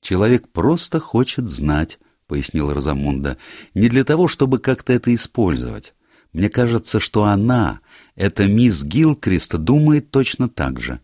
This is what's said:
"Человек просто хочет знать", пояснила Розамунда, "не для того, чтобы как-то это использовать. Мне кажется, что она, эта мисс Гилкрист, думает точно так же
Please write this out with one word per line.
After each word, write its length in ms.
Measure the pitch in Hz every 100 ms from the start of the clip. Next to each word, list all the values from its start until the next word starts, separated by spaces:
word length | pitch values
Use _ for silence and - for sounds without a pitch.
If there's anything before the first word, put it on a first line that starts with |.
"Человек 480 | - 92 107 123 -
просто 480 | - 104 170 - 160
хочет 480 | - 113 127 - 120
знать", 520 | 65 73 76 80 - _ _ _
пояснила 460 | 71 71 80 71
Розамунда, 640 | 71 69 69 71 67 69 67 - - -
"не 160 | - 117
для 140 | 120
того, 240 | 131 156 175
чтобы 320 | - 135 127
как-то 340 | - 127 -
это 200 | 123 120 117
использовать. 760 | - - 98 78 62 78 - _ _ _ _
Мне 160 | - 104
кажется, 500 | - 120 117 - 107
что 240 | - 113
она, 560 | 104 101 110 127 87 53 _ - _ -
эта 320 | 98 - 101
мисс 360 | 107 123 85
Гилкрист, 720 | 71 104 156 147 - 90 - 87
думает 560 | 80 143 151 147 147
точно 380 | 139 131 - 123
так 300 | - 69 64
же 200 | 62 64